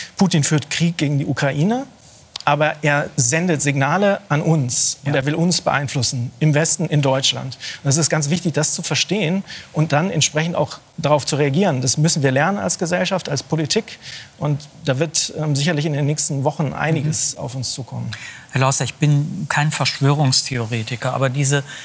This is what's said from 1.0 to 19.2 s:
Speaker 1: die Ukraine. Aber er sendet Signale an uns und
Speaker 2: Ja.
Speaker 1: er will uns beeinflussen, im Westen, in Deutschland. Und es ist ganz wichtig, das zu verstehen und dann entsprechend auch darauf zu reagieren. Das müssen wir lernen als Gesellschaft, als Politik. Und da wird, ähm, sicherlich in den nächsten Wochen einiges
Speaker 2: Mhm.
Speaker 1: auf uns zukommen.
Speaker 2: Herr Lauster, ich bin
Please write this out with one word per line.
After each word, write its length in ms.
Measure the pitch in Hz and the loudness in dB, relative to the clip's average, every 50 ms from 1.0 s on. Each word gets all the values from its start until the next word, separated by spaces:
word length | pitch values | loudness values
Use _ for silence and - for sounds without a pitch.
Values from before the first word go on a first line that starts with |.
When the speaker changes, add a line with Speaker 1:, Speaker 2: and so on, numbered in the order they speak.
| 151 139 147 139 | 0 0 0 0
Speaker 1:
die 80 | 147 | 0
Ukraine. 580 | 151 135 - - 139 - 143 156 208 233 254 277 - - - - - - - - - - - - | -2 -2 -2 -2 -2 0 0 2 2 0 0 -4 -8 -14 -20 -20 -20 -20 -20 -20 -16 -16 -6 -2
Aber 300 | 147 147 147 151 151 151 - | 0 0 2 2 0 0 0
er 260 | - 147 143 143 151 - - | 0 2 2 2 0 -2 -2
sendet 480 | - 127 113 160 165 180 185 160 135 | -2 0 0 0 2 2 2 0 2
Signale 580 | 135 143 139 139 135 139 156 190 208 202 196 - - - | 0 0 2 2 2 2 2 4 4 2 2 0 -2 -2
an 140 | 147 147 | -2 0
uns 560 | - 160 160 156 131 123 - - - - - - - | 2 2 2 2 2 0 0 0 0 -2 -2 -4 -2
und 80 | 139 | 0
Speaker 2:
Ja. 80 | 147 139 | 0 2
Speaker 1:
er 60 | 131 | 2
will 100 | 147 151 | 0 0
uns 240 | 170 165 185 170 - | 2 2 2 0 0
beeinflussen, 720 | - - - 135 143 - - 147 117 - - 127 120 127 - - | 0 0 0 0 -2 -2 -2 -2 -2 0 -2 -2 -4 -6 -2 0
im 140 | 156 156 143 | 2 4 4
Westen, 320 | 147 165 - - - 165 | 4 2 2 0 0 0
in 140 | 151 151 147 | 0 2 2
Deutschland. 560 | 139 135 131 135 139 - - 123 127 131 - - - - - - - | 4 2 2 2 0 0 -2 -2 -6 -10 -10 -12 -12 -14 -12 -4 0
Und 40 | 143 | 2
es 60 | 135 165 | 2 2
ist 120 | 156 - | 2 2
ganz 200 | 165 156 147 143 | 0 0 0 0
wichtig, 220 | 170 175 - 180 | 0 0 0 0
das 220 | 139 147 151 - - | 0 0 0 0 0
zu 80 | - | -2
verstehen 640 | 170 - 156 - - - 180 214 180 151 185 196 - - - - - - | -2 -2 -2 -2 -2 -2 -2 0 0 0 0 -2 -4 -6 -12 -16 -16 -6
und 200 | - 160 156 160 | -2 -2 0 2
dann 180 | - 143 170 196 | 2 0 0 0
entsprechend 460 | 175 160 135 - - 151 160 175 170 | 0 0 -2 0 0 -2 -2 0 0
auch 220 | - 151 - - - - - _ | -2 -2 -2 -4 -10 -18 -16 _
darauf 280 | - - 143 151 147 - | -4 0 2 2 2 2
zu 120 | - 156 | 0 0
reagieren. 460 | 135 147 143 135 170 202 185 143 127 | 2 2 2 2 2 2 2 2 2
Das 160 | 127 131 - - | 0 0 2 2
müssen 260 | 151 165 - 165 135 | 2 2 2 2 2
wir 80 | 135 | 2
lernen 260 | 127 135 147 185 196 202 | 4 4 2 2 0 0
als 200 | 196 185 - - | -2 -2 -2 -2
Gesellschaft, 480 | 185 160 175 180 185 175 196 175 - - | -2 -2 0 0 0 0 -2 -2 -2 -4
als 160 | 147 135 - | -4 -4 -4
Politik. 560 | - 160 156 156 143 - 214 - - - - - - - - - - - - | -2 -2 -2 0 0 -2 -2 -2 -4 -8 -18 -16 -16 -16 -16 -18 -20 -10 -6
Und 200 | 160 151 147 139 - - - - - | -4 -2 -2 -2 -6 -10 -20 -6 -4
da 140 | 143 131 131 | -2 0 0
wird, 340 | 165 160 - - - - - - | 0 -2 -2 -2 -4 -4 -4 -4
ähm, 160 | 156 151 143 | -2 0 0
sicherlich 320 | 135 143 175 165 147 147 | 0 2 0 0 0 0
in 60 | 170 | -2
den 120 | 143 139 147 | 0 0 0
nächsten 360 | 139 151 147 - - 151 135 | 0 0 0 -2 -2 -2 -2
Wochen 300 | 131 151 - - 160 127 | -2 -2 0 -2 -2 -4
einiges 640 | - - 147 156 165 156 135 151 156 - - - - | -2 -2 -2 0 0 0 0 0 0 -2 -2 -4 -4
Speaker 2:
Mhm. 20 | - | -6
Speaker 1:
auf 120 | - 127 117 | -8 -8 -6
uns 160 | 135 120 - | -6 -6 -4
zukommen. 380 | - - 123 - - 120 120 120 107 - - - - - - - | -6 -6 -8 -8 -8 -8 -8 -8 -8 -10 -12 -14 -16 -18 -10 -6
Speaker 2:
Herr 100 | - 131 | -2 0
Lauster, 220 | 131 131 139 - 139 | 2 2 2 2 0
ich 80 | - - | -2 -2
bin 520 | - 156 147 147 143 | 2 4 4 4 4